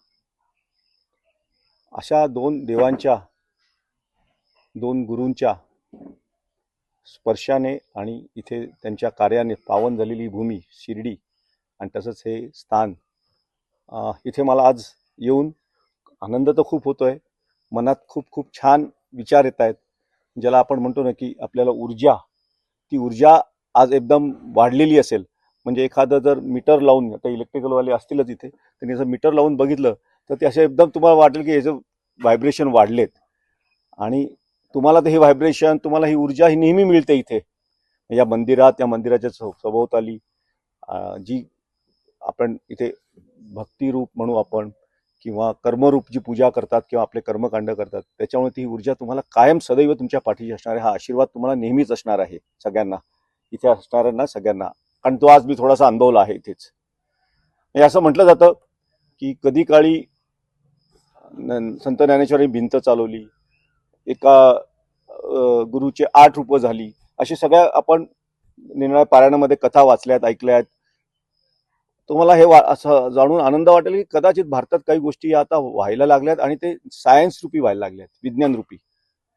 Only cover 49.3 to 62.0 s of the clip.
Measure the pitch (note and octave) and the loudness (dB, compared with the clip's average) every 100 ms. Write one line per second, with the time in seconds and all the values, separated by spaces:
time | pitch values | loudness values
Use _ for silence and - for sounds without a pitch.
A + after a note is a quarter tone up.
49.3 | - C3 E3 - B2+ D3 D3+ B2 C#3 - | 2 2 2 -2 0 0 -2 -6 -6 -6
50.3 | G#2 A2+ G#2+ A#2 A2+ A2+ G2+ - B2 C3 | -8 -10 -14 -10 -6 -4 -6 -6 -2 -2
51.3 | A#2+ B2+ C3 A2+ C3 C#3 A#2 A2+ G2+ F2+ | -2 -6 -4 -2 -2 -2 -4 -4 -4 -4
52.3 | F2 _ _ G#2+ G#2 G2+ F#2+ _ _ _ | -10 _ _ -6 -4 -6 -8 _ _ _
53.3 | _ _ - - - _ A#2+ A#2+ A#2 C#3+ | _ _ -4 -2 -2 _ -2 -2 -4 -8
54.3 | G#2+ G#2 G2 F#2 - _ _ C3 C3 C#3+ | -6 -6 -6 -10 -14 _ _ -4 2 4
55.3 | C#3+ B2 C#3 C3 C3 C3+ A2+ B2 A2+ G2+ | 4 0 -4 0 2 2 2 2 2 0
56.3 | G2 - F#2 - _ _ _ _ _ _ | -4 -12 -20 -20 _ _ _ _ _ _
57.3 | _ _ _ _ C#3 D3 F#3 D#3+ D3 F#3 | _ _ _ _ 4 4 6 2 6 6
58.3 | E3 E3+ - _ _ _ _ _ _ C3+ | 8 6 4 _ _ _ _ _ _ -10
59.3 | C3 C#3 C3+ E3+ D3+ D#3+ D#3+ B2 _ _ | -4 -2 -2 4 4 4 0 -6 _ _
60.3 | _ _ _ _ _ _ _ _ _ _ | _ _ _ _ _ _ _ _ _ _
61.3 | - B2+ B2 A2+ - C#3 B2+ | -16 -8 -8 -8 -8 -8 0